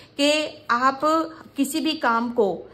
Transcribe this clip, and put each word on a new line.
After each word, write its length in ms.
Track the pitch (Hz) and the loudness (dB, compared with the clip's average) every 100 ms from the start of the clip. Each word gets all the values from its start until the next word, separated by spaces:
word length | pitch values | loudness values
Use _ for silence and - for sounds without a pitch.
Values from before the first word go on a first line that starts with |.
| - - | -14 0
कि 360 | 285 302 302 - - | 2 2 -2 -8 -4
आप 300 | 240 262 262 302 320 320 - - - | 2 2 2 0 2 -2 -8 -12 -4
किसी 220 | 269 311 | -2 0
भी 140 | 311 | -2
काम 360 | 311 247 226 240 | 0 0 0 0
को, 240 | 240 196 165 - | 0 0 -2 -10